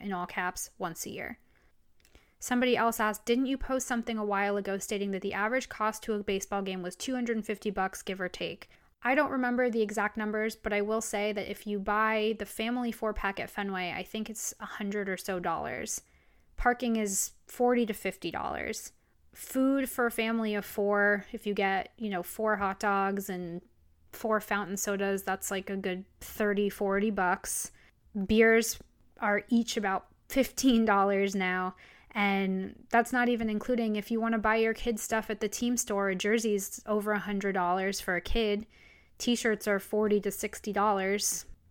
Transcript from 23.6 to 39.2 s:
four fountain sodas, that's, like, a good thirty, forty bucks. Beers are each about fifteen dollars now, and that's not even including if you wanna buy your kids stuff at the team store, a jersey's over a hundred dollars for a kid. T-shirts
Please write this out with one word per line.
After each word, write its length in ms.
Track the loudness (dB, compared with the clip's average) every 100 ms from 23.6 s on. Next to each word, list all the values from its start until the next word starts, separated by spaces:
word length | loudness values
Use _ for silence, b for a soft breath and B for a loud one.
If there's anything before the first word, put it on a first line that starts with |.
| -12 _ _ _ _
four 260 | -6 0 0
fountain 360 | 2 -2 0 -2
sodas, 460 | -2 0 0 0
that's, 280 | -2 -4 -2
like, 200 | -4 -4
a 60 | -4
good 280 | -2 -4 -8 _
thirty, 480 | -10 0 2 2 2
forty 420 | 0 0 2 2
bucks. 640 | 2 2 2 -2 -6 -6 b b _ _ -4 2
Beers 520 | 6 8 6 4 -4 -12 _ -20 -6
are 260 | -2 0 2
each 300 | 2 2 0
about 300 | 0 -2 -4 _ -2
fifteen 560 | 0 2 2 4 6
dollars 500 | 6 6 6 4 2
now, 400 | 2 0 0 -2 -6 B B B
and 760 | 0 2 2 2 0 -4 -10 2
that's 220 | 2 4
not 160 | 2 2
even 220 | 2 0
including 460 | -2 0 0 0 -2
if 120 | -2
you 100 | -2
wanna 180 | 0 2
buy 160 | 4
your 180 | 4 2
kids 300 | 0 -2 -2
stuff 260 | -2 -2 -2
at 120 | -4
the 80 | -4
team 280 | -2 0 0
store, 320 | 0 0 0
a 60 |
jersey's 680 | 0 2 2 2 0 -2 -8 -2
over 260 | 0 0
a 60 | -2
hundred 340 | -2 -2 0
dollars 480 | 0 2 2 0 -2
for 140 | -2
a 60 | -2
kid. 440 | 2 2 2 0 -4 B B B B
T-shirts 480 | -4